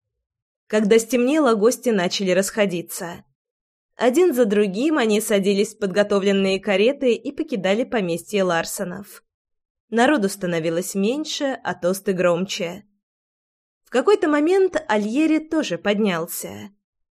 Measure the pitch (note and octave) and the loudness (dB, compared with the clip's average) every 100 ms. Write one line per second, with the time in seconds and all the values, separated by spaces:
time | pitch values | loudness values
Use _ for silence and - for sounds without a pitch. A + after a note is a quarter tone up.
0 | _ _ _ _ _ _ _ G#3+ G#3+ A3+ | _ _ _ _ _ _ _ 0 4 4
1 | A3+ B3 B3 D#4 C#4 A3+ G#3+ B3 B3 G#3+ | 4 0 2 4 2 4 2 2 0 0
2 | F3 - G3 F3+ G3 - G3+ F3 - - | 0 -2 0 0 0 0 -2 -2 -8 -10
3 | E3+ E3+ - _ _ _ _ _ _ _ | -12 -14 -20 _ _ _ _ _ _ _
4 | A#3+ B3+ F4+ B3 A#3+ G3+ G#3 F#3 C#4+ D4+ | 0 4 2 2 2 2 0 0 0 0
5 | A3+ G#3+ G#3+ G#3 F#3+ G3 G3+ - G3+ F#3 | 2 0 0 0 2 0 -2 -2 -4 0
6 | G3+ G3+ G3 G3 F#3+ F#3+ G3+ F#3+ A3 C#4 | 0 0 2 2 0 -2 -2 2 2 2
7 | C4 A3+ A#3+ D4 D#4 A#3 F3+ G#3 C4 A#3+ | 0 0 -4 -8 -6 -4 -2 -2 -2 -2
8 | F3+ E3 - G#3 F#3 E3 E3 - F#3 F#3 | -2 -4 -4 -2 0 0 -4 -8 -10 -10
9 | G#3 - _ _ _ _ _ _ _ A3 | -16 -20 _ _ _ _ _ _ _ 2
10 | B3 D4 G3 - F3+ E3+ D#3+ E3 F#3+ G3+ | 2 2 0 -4 -4 -2 -2 -4 -4 -2
11 | G3 C#4 D#4 - C#4 - - F3+ F3 F#3+ | -2 -2 -6 -6 -6 -6 -8 -4 -2 -2
12 | - F#3 F3 E3+ F#3+ - E3+ F3 - _ | -4 0 0 0 -2 -6 -8 -10 -18 _
13 | _ _ _ _ _ _ _ _ _ A#3+ | _ _ _ _ _ _ _ _ _ 0
14 | C4+ G#4 E4 D4 D4+ G4 F#4+ - - G#3+ | 2 2 4 2 4 4 2 0 0 -2
15 | G#3 A#3+ D#4 D#4 D#4 D#4+ C#4 E3+ G3+ G3+ | 0 0 2 2 0 -2 -2 -4 -2 0
16 | G#3+ E3+ E3+ - F3 G3+ G#3 _ _ _ | 2 0 -4 -8 -12 -14 -16 _ _ _
17 | _ | _